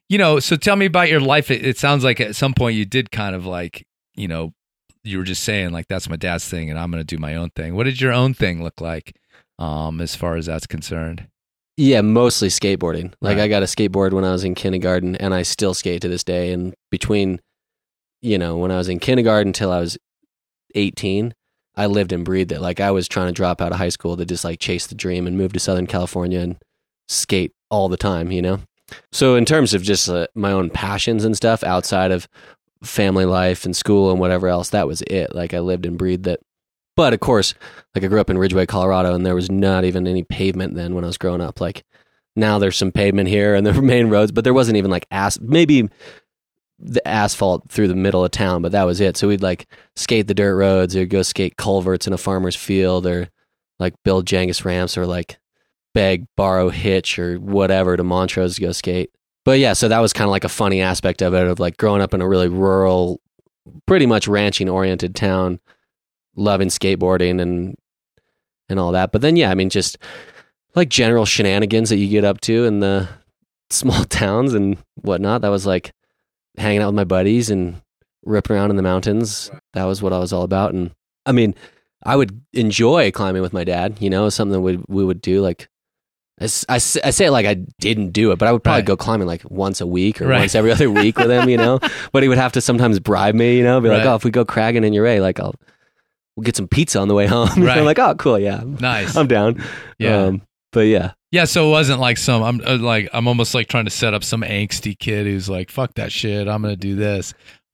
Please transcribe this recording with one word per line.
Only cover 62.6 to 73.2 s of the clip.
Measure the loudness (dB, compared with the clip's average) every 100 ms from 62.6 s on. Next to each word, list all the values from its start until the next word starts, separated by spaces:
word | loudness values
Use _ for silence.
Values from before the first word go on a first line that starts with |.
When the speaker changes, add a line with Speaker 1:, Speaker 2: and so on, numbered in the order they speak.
| 2 4 4 2 0 -4 _ _ _ _ -20 -12 2
Speaker 2:
pretty | 4 4
much | 2 2
ranching | 2 2 0 -2
oriented | 0 0 -2 -4 -2
town, | -2 0 -2 -4 _ _ _ _ _ _ _ -4
loving | 0 2 0
skateboarding | 0 -2 0 2 2 2 0
and, | -2 -4 -6 -10 _ _ _ _ _ _ _ _ -6
and | -2
all | 0
that. | 0 0
But | 0
then, | 2 4
yeah, | 4
I | 2
mean, | 0
just, | 0 -4 -8 -18 -20 -20 -20 _ _ _ 0
like, | 0
general | 2 4 4 2
shenanigans | 2 2 2 2 2 2
that | 2
you | 2
get | 2
up | 2 0
to | 0 2
in | 2 2
the | 2 0 -2 -10